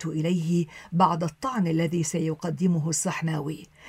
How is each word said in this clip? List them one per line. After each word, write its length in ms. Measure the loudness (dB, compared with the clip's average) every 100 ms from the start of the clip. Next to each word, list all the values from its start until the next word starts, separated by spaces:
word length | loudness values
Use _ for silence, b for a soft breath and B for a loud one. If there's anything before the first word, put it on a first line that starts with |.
| -2
إليه 600 | -2 0 0 2 2 0 B B
بعد 300 | 2 4 4
الطعن 440 | -2 -4 -4 0 0
الذي 360 | 2 0 0
سيقدمه 840 | -2 -2 -2 -4 -6 0 2 2 0
الصحناوي. 800 | -2 -2 -2 -2 -2 -4 -8 -14 B